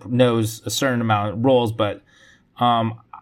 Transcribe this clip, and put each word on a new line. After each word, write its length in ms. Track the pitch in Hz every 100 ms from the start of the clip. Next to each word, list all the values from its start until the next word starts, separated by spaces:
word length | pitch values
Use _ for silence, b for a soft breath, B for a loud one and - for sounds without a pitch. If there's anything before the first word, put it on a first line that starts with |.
| -
knows 540 | 123 123 113 110 - 117
a 40 |
certain 300 | - 139 120
amount 320 | 113 104 104
of 120 | 101
roles, 280 | 131 127 117
but, 300 | 113 104 - b b b b _ -
um, 420 | 120 117 113 117 _ -